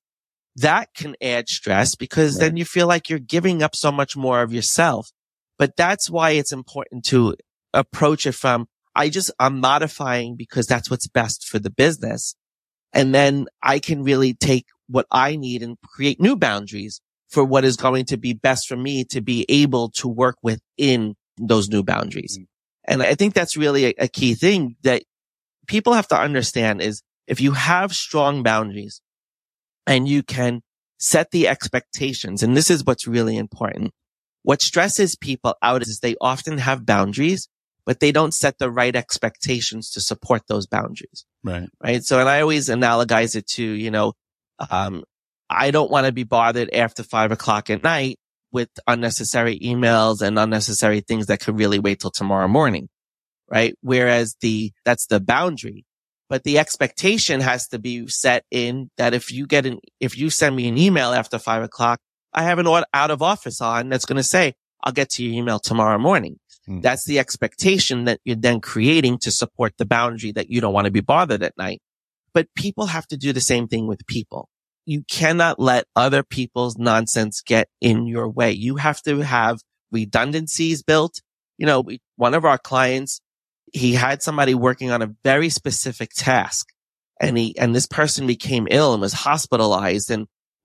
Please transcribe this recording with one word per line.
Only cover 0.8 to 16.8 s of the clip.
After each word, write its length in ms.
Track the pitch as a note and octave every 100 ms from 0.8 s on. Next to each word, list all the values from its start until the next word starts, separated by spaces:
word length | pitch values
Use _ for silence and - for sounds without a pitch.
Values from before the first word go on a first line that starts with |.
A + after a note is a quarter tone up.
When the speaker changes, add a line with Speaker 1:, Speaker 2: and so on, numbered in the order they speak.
| -
Speaker 1:
can 200 | - D3 -
add 260 | B2+ A#2+ -
stress 440 | - G2+ G2 B2
because 420 | - - D#3+ D3+
Speaker 2:
Right. 100 | C#3 D#3+
Speaker 1:
then 100 | E3
you 80 |
feel 220 | E3 F3+ F3
like 220 | E3+ -
you're 80 | D#3
giving 420 | A#2+ E3+ F#3 E3+
up 140 | D3+
so 160 | - D3+
much 260 | C#3+ C#3 C#3
more 240 | C3 B2
of 100 | A#2
yourself. 600 | A#2 - - E3 A#2 - _ _ _ _ -
But 160 | C#3 -
that's 320 | F3 G3+ -
why 220 | E3 D#3+
it's 200 | D3+ C#3
important 540 | C3 - C#3 - B2
to 300 | - B2+ G#2 - _ _ _
approach 500 | B2+ - - D3+ D3+
it 60 | C#3
from, 320 | - C3+ A#2+ A#2 _ _
"I 140 | - D3
just, 200 | F3+ F#3 -
I'm 200 | C3 C3+
modifying 760 | C3 D3 D#3 - C3+ B2 A#2+
because 300 | A#2+ A#2 B2+
that's 240 | A2+ A#2+ -
what's 180 | B2+ -
best 380 | B2 A2 -
for 140 | - A2
the 100 | G#2
business." 640 | - D3 D3 A2+ A2+ - - _ _ _ _ _
And 220 | - C3+
then 320 | C3+ C#3 C#3 C3+ _
I 160 | C3 C#3+
can 240 | - D3
really 300 | C#3 C3+ C3
take 320 | A#2+ D3 B2+ - _ -
what 180 | B2+ -
I 240 | B2+ C3+
need 260 | D3+ B2+ B2
and 160 | A#2 A#2+
create 340 | - - C#3+ C#3
new 160 | G3+
boundaries 640 | A3+ C3 G2+ G2+ G#2